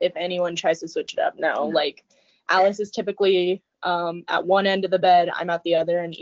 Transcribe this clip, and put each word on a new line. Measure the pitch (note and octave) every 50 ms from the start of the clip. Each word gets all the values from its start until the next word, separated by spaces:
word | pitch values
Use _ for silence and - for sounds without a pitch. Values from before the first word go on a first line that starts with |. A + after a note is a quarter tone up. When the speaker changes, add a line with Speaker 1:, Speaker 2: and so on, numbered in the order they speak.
Speaker 1:
if | - F3+ -
anyone | D#3 E3+ F3+ F3+ F3 F3+ F3 F3
tries | E3 - E3 E3 D#3+
to | E3 D#3+
switch | - D#3 D3 - -
it | -
up, | - - - -
no. | D3+ D#3 A#2+ A2+ D3 D3+
Speaker 2:
Yeah. | D#3+
Speaker 1:
Like, | D#3 D3 D3 - _ _ _ _ _ _ _ _ _ _ -
Alice | F3 F#3+ F#3+ G3 G3+ G3+
is | G#3 G3+
typically, | - - G3 G3+ G3 - G3+ F#3+ F#3+ F3+ F3+ F3+ F#3 F#3+ _ _ _ _ -
um, | F3+ F3 F3 F3 E3+ E3+ F3 E3+ -
at | E3+ E3 E3
one | F3 F#3+ G3 G3
end | G3 F#3+ G3 F#3+
of | F#3
the | F#3 F3+
bed, | F#3 F#3 F3+ F3 F3 E3+ -
I'm | - E3+ F3+
at | E3+ E3
the | - E3+ E3
other, | D#3+ D#3+ E3 E3+ F3
and | E3+ E3 D#3+ -